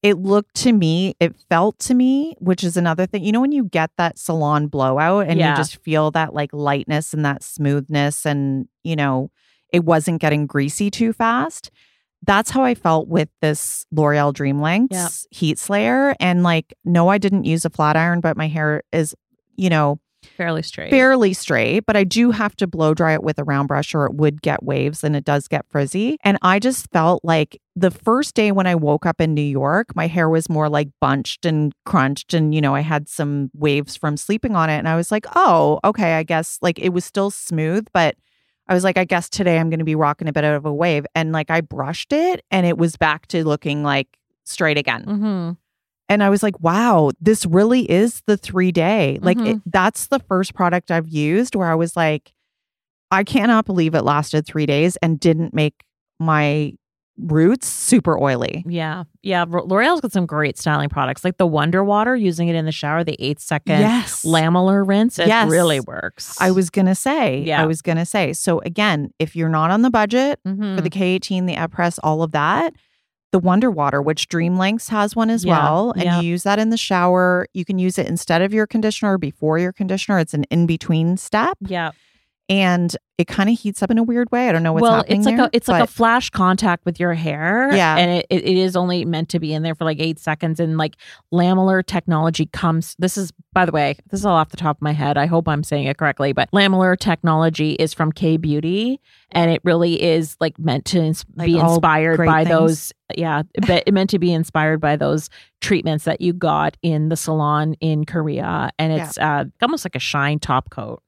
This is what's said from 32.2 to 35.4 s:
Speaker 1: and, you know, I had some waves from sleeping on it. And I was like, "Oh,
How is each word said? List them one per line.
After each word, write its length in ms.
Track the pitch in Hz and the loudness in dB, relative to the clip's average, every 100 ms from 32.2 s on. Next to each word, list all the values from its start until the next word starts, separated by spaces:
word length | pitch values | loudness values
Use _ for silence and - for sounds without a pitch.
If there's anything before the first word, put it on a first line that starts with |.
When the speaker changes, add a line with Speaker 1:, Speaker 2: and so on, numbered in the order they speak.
| - | -4
Speaker 1:
and, 220 | 170 156 156 | 0 0 2
you 60 | |
know, 120 | 147 | 0
I 60 | 139 | 0
had 280 | 156 151 147 | -2 -4 -4
some 420 | - 147 143 139 | -6 -4 -4 -6
waves 440 | - 151 143 147 - | -4 0 0 -4 -6
from 180 | 160 147 | -6 -6
sleeping 400 | - 214 254 190 | -4 -4 -2 0
on 140 | 160 | 0
it. 80 | 151 | 0
And 100 | 160 | -2
I 80 | 165 | -2
was 160 | 170 | -2
like, 140 | 214 - | -4 -2
"Oh, 460 | 339 | 2